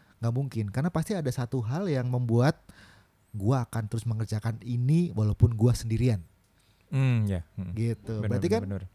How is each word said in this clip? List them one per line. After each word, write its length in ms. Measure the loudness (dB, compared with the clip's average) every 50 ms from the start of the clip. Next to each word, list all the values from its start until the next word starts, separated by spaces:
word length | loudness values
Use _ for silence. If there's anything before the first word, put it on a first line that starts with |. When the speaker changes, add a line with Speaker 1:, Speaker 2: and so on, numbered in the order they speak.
| _ _ _ -4
Speaker 1:
nggak 140 | -4 -2
mungkin. 340 | -2 -2 -4 -4 -2 -4 -4 -2
Karena 180 | -2 -2 -2 0
pasti 240 | 0 -2 -2 -2
ada 160 | -2 -2 -2 -2
satu 320 | -2 -2 -4 -4 -2 -4
hal 220 | -2 -2 -4 -4 -2
yang 220 | 0 0 0 0 0
membuat 480 | -2 -2 0 2 4 4 4 4 2 0 _ -20 -20 -20 -20 -20 -20 -20 _ _ _ _ _ _
gua 320 | -10 -2 0 2 2 2 0
akan 220 | -2 -4 -6 -6
terus 180 | -4 -4 -4 -2
mengerjakan 540 | -2 -4 -4 -4 -4 -4 -4 -4 -4 -6 -6
ini 520 | -6 -4 -2 0 2 4 4 4 2 0
walaupun 400 | 0 0 2 2 4 4 4 4 4
gua 180 | 4 4 4
sendirian. 520 | 4 2 0 -2 0 2 2 2 2 0 -4 -10 _ _ _ _ _ _ _ _ _ _ _ -4
Speaker 2:
Hmm, 380 | 0 2 2 2 2 2 2
ya. 180 | 0 0 -2 -4 _ -10
Hmm. 180 | -10 -8 -6
Speaker 1:
Gitu. 440 | -4 -2 -2 -2 -2 -4 -6 -8 -6 -4
Speaker 2:
Bener, 120 | -2 0
Speaker 1:
Berarti 160 | 0 0 0 2
Speaker 2:
bener, 80 | 0
Speaker 1:
kan 60 | 0 0
Speaker 2:
bener. 160 | -2 -6 -6 -8 -10 _